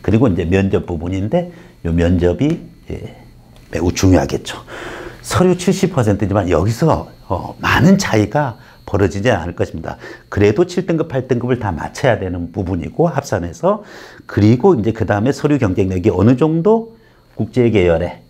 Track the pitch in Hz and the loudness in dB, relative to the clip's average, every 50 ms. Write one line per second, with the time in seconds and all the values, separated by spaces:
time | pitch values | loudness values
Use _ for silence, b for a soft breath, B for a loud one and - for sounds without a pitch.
0 | - - 101 110 143 117 85 87 87 82 92 95 98 95 101 92 80 - 87 78 | 4 4 4 6 6 4 2 0 0 2 2 2 2 2 0 -2 -2 -4 -8 -6
1 | 85 87 95 95 98 113 160 180 175 175 B B B B B B - 85 82 85 | -6 -6 -4 -4 -4 -2 -2 -2 -4 -4 B B B B B B -4 -2 0 2
2 | 82 85 90 85 85 87 87 - 135 151 170 - - - - - - - - - | 2 2 2 2 2 2 2 2 0 0 0 -4 -6 -18 -20 -20 -14 -12 -12 -12
3 | - - - - - - - - - - - - - - - 80 85 90 - - | -12 -16 -18 -20 -20 -20 -20 -20 -20 -20 -20 -20 -20 -8 -6 -2 0 0 0 2
4 | - 92 90 80 69 65 - - - - - - - B B B B B B B | 4 4 4 4 2 0 -4 -6 -8 -10 -14 -14 -16 B B B B B B B
5 | B B B B - - - - 180 185 180 180 - 202 180 190 - 170 - 135 | B B B B -10 -4 0 2 2 2 2 2 0 -2 0 0 -2 -2 0 0
6 | 117 107 101 95 107 92 98 104 92 87 85 76 90 110 113 - 165 156 110 78 | 0 0 0 0 -2 -2 0 -2 0 2 0 2 2 0 0 0 2 2 2 0
7 | - - - - - - 95 82 78 - - - - - - - 123 180 196 190 | -2 -10 -16 -20 -8 -6 -6 -6 -6 -12 -12 -6 -2 0 2 4 4 4 4 4
8 | - - - 107 104 101 - 147 151 123 107 B B B B B B - - 92 | 2 0 0 0 0 0 0 -2 -2 -2 -6 B B B B B B -6 0 0
9 | 101 95 98 101 98 127 110 90 82 87 - - 104 - - 80 76 78 - B | 0 0 0 -2 0 0 0 0 -4 -8 -6 -6 -6 -6 -6 -12 -10 -10 -12 B
10 | B B B B B B - 104 104 104 - 175 175 175 - 190 185 - 170 156 | B B B B B B 0 2 2 4 4 2 0 0 -2 -6 -2 -2 -2 -2
11 | 160 - 131 131 123 - 131 117 117 123 127 120 107 101 85 73 80 82 - - | -2 -4 -4 -6 -2 -2 -4 -2 0 -2 -2 -2 -2 -6 -6 -6 -8 -10 -8 -2
12 | - 131 110 95 98 90 90 87 87 85 - 110 95 92 95 87 76 80 - - | 0 0 0 0 -4 -8 -6 -8 -8 -6 -6 -6 -4 -4 -4 -6 -6 -6 -2 -2
13 | 160 170 - - - - - 92 85 85 80 - - 180 208 220 B B B B | -2 0 0 -4 -4 -4 -4 -4 -4 -6 -8 -4 -2 -2 -2 -2 B B B B
14 | B B B B B - - 107 101 107 120 127 - 196 175 120 92 113 110 - | B B B B B -6 0 2 4 4 4 4 4 4 4 4 0 -2 -2 -2
15 | 104 87 104 101 107 135 139 - - 143 147 139 - 92 92 - 98 95 92 92 | -2 0 0 0 0 -2 -2 -2 0 0 0 2 0 0 0 0 0 0 -2 0
16 | 90 104 85 90 98 117 131 127 156 156 160 165 165 202 220 226 226 - b b | 0 2 2 4 4 4 4 4 2 2 2 2 2 2 2 2 0 -8 b b
17 | b b b b b b b - 110 104 - 127 120 117 107 101 87 87 82 78 | b b b b b b b -8 -8 -2 0 2 2 4 4 4 4 4 2 2
18 | 85 82 - - _ | 0 -4 -8 -14 _